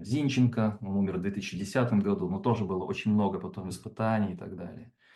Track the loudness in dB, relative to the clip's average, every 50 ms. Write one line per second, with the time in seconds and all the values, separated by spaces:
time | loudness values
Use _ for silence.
0 | -4 -2 0 2 2 2 4 4 4 4 4 2 0 0 0 -2 -4 -2 0 2
1 | 2 2 0 0 -2 -2 -2 -4 -6 -6 -6 -6 -4 -2 0 2 2 4 4 4
2 | 4 4 2 0 0 -2 -2 0 2 2 2 2 0 -2 -2 -2 -2 -4 -4 -2
3 | 0 2 4 4 4 2 0 -2 -6 -8 -8 -8 -8 -8 -8 -10 -10 -10 -6 -2
4 | 0 2 2 2 2 0 -2 -6 -10 -10 -10 -10 -10 -10 -12 -14 -16 -20 _ _
5 | _ _ _